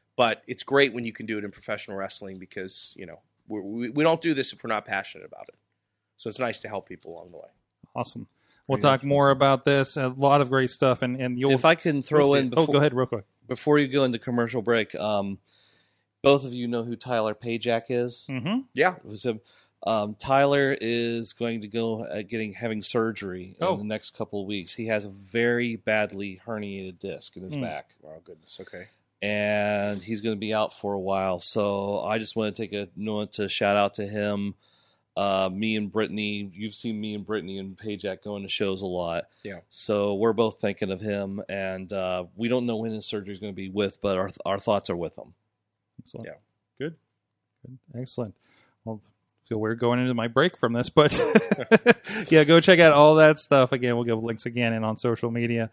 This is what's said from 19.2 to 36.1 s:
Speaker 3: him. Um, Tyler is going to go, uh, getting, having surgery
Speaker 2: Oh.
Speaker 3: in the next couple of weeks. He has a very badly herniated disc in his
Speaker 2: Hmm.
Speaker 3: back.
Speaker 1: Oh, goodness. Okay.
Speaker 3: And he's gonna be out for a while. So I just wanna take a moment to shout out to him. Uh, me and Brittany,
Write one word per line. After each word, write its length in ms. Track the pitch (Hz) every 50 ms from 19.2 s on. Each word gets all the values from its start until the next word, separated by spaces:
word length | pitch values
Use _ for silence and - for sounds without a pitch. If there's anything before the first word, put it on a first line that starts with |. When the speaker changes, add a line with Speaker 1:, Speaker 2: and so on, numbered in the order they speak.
| -
Speaker 3:
him. 160 | 127 110 110 - _ _ _ _ _ _ - -
Um, 300 | - 110 107 104 104 107 -
Tyler 560 | - - 135 139 139 139 143 143 139 135 135 -
is 520 | - 113 120 117 117 117 117 117 113 107 -
going 300 | - 117 117 113 113 107
to 60 | 104
go, 360 | 101 117 113 113 113 110 110
uh, 180 | - 71 104 107
getting, 300 | 92 - 113 110 107 95
having 300 | - 117 117 110 107 98
surgery 760 | - - 120 113 113 110 - 104 98 92 92 90 92 95 -
Speaker 2:
Oh. 120 | 156 185 185
Speaker 3:
in 60 | 101
the 40 | 104
next 260 | 107 107 107 - - -
couple 260 | - 113 - - 101 98
of 40 |
weeks. 280 | 95 104 101 87 - -
He 120 | - 113
has 200 | 110 110 107 101
a 40 | 104
very 640 | 98 98 101 95 98 117 117 120 120 120 120 120 117
badly 680 | 101 - - 107 107 104 98 - 98 101 101 92 92 -
herniated 540 | 117 113 107 104 101 98 98 95 95 90 85
disc 360 | - 98 82 69 - - -
in 60 | - 90
his 140 | 185 151
Speaker 2:
Hmm. 60 | 143 127
Speaker 3:
back. 340 | 85 78 73 - _ _ _ -
Speaker 1:
Oh, 140 | 76 78 80 _
goodness. 360 | - 87 80 78 - - -
Okay. 280 | 95 - - 90 90 - _ _ _ _ _ -
Speaker 3:
And 800 | - 104 104 104 104 104 104 104 104 104 104 101 101 104 104 101 87
he's 180 | 104 113 104
gonna 160 | 104 117 110
be 160 | 101 110 104 107
out 180 | 107 107 - - -
for 140 | - 101 101
a 60 | 98
while. 400 | 92 95 98 98 95 95 92 87
So 600 | - - - 110 104 101 101 98 98 101 101 98
I 180 | - 92 107 113
just 180 | 110 101 -
wanna 160 | 113 110 107 101
take 200 | - 113 92 -
a 160 | 101 101 92 -
moment 360 | - 104 110 107 104 107 - -
to 140 | - 104 98
shout 280 | - - 113 101 101
out 180 | 104 101 101 -
to 120 | - 104
him. 480 | 98 107 107 104 104 104 101 101 101 98 _ _ _ _ _ _ _ _ _ _ _ -
Uh, 320 | - 98 101 98 95 95 95 92
me 240 | 98 107 113 110
and 160 | 107 104 98 90
Brittany, 580 | 110 110 85